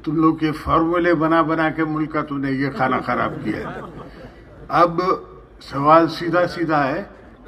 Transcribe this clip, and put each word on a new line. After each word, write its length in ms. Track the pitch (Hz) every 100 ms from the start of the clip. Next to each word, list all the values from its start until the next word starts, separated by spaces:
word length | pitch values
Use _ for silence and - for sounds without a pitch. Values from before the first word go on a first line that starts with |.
तुम 120 | - 151
लोग 280 | 160 151
ये 80 | 156
फार्मूले 600 | 151 - 151 165 175 170
बना 280 | 160 156 165
बना 280 | 156 160 156
के 140 | 147
मुल्क 280 | 156 151 151
का 100 | 151
तुमने 280 | 143 139 139
ये 200 | 135 139
खाना 280 | 135 127 127
खराब 320 | - 117 117
किया 360 | - - - -
है।" 140 | - - - - - - - - - -
अब 600 | 143 170 170 180 - - - - -
सवाल 460 | - 135 147 160 165
सीधा 380 | - 175 170 175
सीधा 320 | 175 160 156
है 320 | 135 160 202 - - -